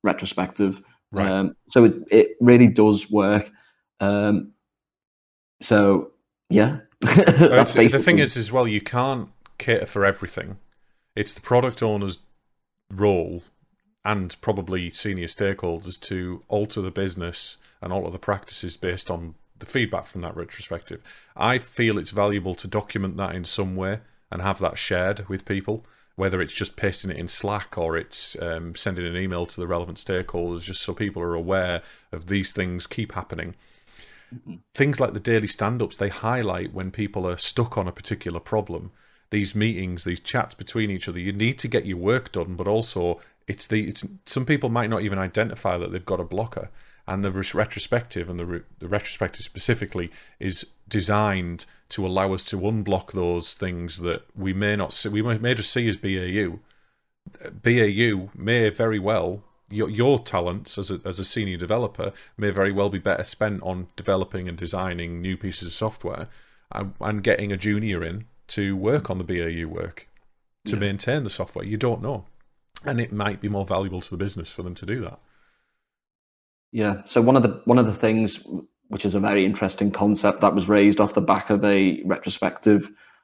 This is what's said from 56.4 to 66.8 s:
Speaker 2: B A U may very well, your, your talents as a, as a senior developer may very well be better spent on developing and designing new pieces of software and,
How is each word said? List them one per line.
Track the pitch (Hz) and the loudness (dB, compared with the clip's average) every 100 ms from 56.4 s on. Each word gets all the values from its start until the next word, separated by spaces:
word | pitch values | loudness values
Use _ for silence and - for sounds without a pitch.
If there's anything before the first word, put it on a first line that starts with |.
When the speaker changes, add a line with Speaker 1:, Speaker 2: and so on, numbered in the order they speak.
| 92 82 - _ _ _ _ _ - - - - | -2 -6 -16 _ _ _ _ _ -20 -18 -18 -2
Speaker 2:
B | 120 120 | 2 4
A | 107 | 4
U | 101 117 98 95 - | 4 2 0 -6 -6
may | 104 120 110 | 0 2 2
very | - 113 107 | 2 0 0
well, | 95 107 85 104 - _ - | 0 0 -2 -6 -12 _ -8
your, | 104 104 | -4 -2
your | 104 127 131 | 2 4 4
talents | - 92 87 95 - - | 0 -2 -2 -4 -8 -8
as | 98 | -6
a, | 92 | -6
as | 95 90 | -8 -8
a | 92 | -6
senior | - 101 87 | -4 -4 -4
developer | - 110 107 - 95 - - - | -2 -2 -2 -6 -8 -10 -16 -6
may | 104 | -2
very | 95 98 | 2 2
well | 101 101 | 2 0
be | 98 | 0
better | 101 90 | -2 -2
spent | - - 107 98 | -4 -4 -2 -2
on | 92 92 87 - | -6 -8 -10 -6
developing | 95 95 95 95 90 | -2 0 -2 -6 -8
and | 85 | -8
designing | 87 95 92 87 85 85 | -6 -6 -4 -6 -8 -6
new | 90 92 | -6 -6
pieces | 98 - 87 | -6 -8 -10
of | |
software | - 110 - - - - - - _ - | -4 -4 -4 -8 -8 -10 -16 -20 _ -12
and, | - | -8